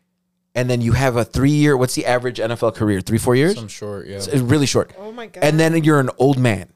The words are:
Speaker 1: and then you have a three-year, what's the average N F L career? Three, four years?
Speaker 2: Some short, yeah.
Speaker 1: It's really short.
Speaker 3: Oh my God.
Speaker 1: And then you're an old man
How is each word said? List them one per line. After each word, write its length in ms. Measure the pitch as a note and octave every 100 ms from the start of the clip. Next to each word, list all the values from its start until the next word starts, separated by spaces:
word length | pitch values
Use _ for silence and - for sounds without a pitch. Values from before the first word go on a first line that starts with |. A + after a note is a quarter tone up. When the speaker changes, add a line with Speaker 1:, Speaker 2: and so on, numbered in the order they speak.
| _ _ _ _ _ B2
Speaker 1:
and 140 | B2+
then 100 | B2
you 140 | A#2
have 240 | B2 C3+ A#2
a 80 | A2
three-year, 500 | B2 C#3 D3+ D3 C3
what's 200 | B2+ -
the 100 | B2
average 340 | B2 B2 -
N 120 | A2+
F 120 | A#2
L 80 | A#2
career? 300 | - G#2+ G2
Three, 160 | - A2+
four 180 | C3 B2
years? 200 | D#3+ G#3
Speaker 2:
Some 120 | G#2+
short, 400 | - G#2 G2+ -
yeah. 100 | G2
Speaker 1:
It's 120 | G2
really 380 | C#3+ A#2+ D3+ C3
short. 260 | A#2+ E2 -
Speaker 3:
Oh 140 | G#3+
my 160 | A#3+ A3+
God. 160 | -
Speaker 1:
And 160 | D3 D#3
then 240 | D#3+ E3
you're 160 | D#3 D3
an 120 | B2+ -
old 200 | C3 C3
man 340 | B2 F#2+ F2